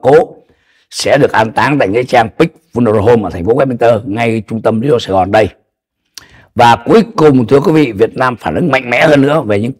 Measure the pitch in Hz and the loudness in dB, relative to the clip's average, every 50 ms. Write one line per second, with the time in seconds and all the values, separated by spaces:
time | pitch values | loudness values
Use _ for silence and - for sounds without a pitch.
0 | - 131 147 160 - - - - _ _ _ _ _ _ _ _ _ _ - - | 2 2 4 4 2 0 -6 -18 _ _ _ _ _ _ _ _ _ _ -14 -8
1 | - 104 120 147 127 - - 110 113 113 - 107 113 131 147 135 110 95 104 123 | -2 0 2 2 2 0 0 -2 -2 -2 -2 -2 -2 0 0 0 -2 -2 -2 -4
2 | 127 - 127 120 113 104 - - 165 - - _ _ _ - 120 120 110 110 107 | -2 0 0 0 0 0 -2 -2 -2 -2 -4 _ _ _ -4 -2 0 0 0 2
3 | 95 117 123 113 98 85 85 87 82 107 120 147 135 135 120 113 117 120 117 104 | 2 2 2 2 0 -4 -8 -6 -4 -2 0 0 0 -2 -2 0 0 0 0 0
4 | 123 95 101 117 117 117 113 113 - - 117 107 117 110 113 110 113 - 123 113 | -4 -6 -6 -4 -2 -2 -2 -4 -6 -8 -10 -6 -4 -2 -2 -2 -2 -2 -2 -2
5 | - 95 95 95 - 98 104 110 90 - - _ _ _ _ _ _ _ _ _ | -2 -2 -2 -2 0 2 2 0 0 0 -4 _ _ _ _ _ _ _ _ _
6 | _ _ _ - - _ _ _ _ _ _ 117 120 117 117 - - 147 170 233 | _ _ _ -20 -20 _ _ _ _ _ _ 2 2 2 2 2 0 2 2 2
7 | - - - - 156 151 131 127 113 - 135 139 135 - 156 156 147 117 101 98 | 2 0 0 2 2 4 4 2 2 2 0 2 2 2 2 2 0 0 -2 -2
8 | 113 107 - - 127 127 120 - - - 78 101 180 151 131 131 123 120 120 139 | -2 -2 -2 -4 -4 -4 -4 -6 -8 -6 -4 -4 -2 -2 -2 -2 -2 -2 -2 0
9 | 156 156 147 139 135 143 151 165 - 104 104 101 113 131 135 | 2 2 4 2 2 2 0 -2 -2 -2 -2 -2 -2 -6 -8